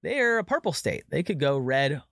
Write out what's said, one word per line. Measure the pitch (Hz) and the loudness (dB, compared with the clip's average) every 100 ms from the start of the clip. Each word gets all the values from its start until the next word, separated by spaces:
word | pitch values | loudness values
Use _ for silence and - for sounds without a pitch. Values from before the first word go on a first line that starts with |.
they're | - 277 240 226 | -4 0 2 2
a | |
purple | 190 269 214 | 0 -2 -2
state. | 143 - - - | -2 -4 -4 -4
They | 139 | -4
could | 175 175 | -2 0
go | 139 139 | 0 0
red | 127 135 139 147 - | 2 2 2 -2 -8